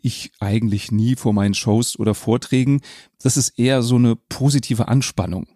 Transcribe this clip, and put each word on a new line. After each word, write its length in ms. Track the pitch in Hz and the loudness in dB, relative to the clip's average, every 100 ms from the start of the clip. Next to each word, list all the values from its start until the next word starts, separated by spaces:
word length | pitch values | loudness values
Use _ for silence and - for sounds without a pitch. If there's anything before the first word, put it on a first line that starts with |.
ich 300 | 123 - - - | -6 -6 -12 -8
eigentlich 520 | 101 107 110 101 - | -2 0 0 -2 -2
nie 240 | 104 113 127 | 0 0 0
vor 160 | 117 | 0
meinen 220 | 101 101 | 2 2
Shows 440 | 98 113 107 120 - | 0 0 0 0 -2
oder 160 | 107 | -2
Vorträgen. 680 | 101 - 120 - 131 127 139 - - - _ | -2 0 -2 0 0 2 0 -2 -20 -20 _
Das 160 | 131 135 | -2 0
ist 200 | - - | -2 0
eher 260 | 123 131 | 2 2
so 120 | 117 123 | 2 4
eine 220 | 120 113 | 4 2
positive 720 | - - 135 139 - 117 - | -4 -2 0 0 0 -2 0
Anspannung. 580 | 135 - - 87 90 - | 0 0 -4 -6 -6 -10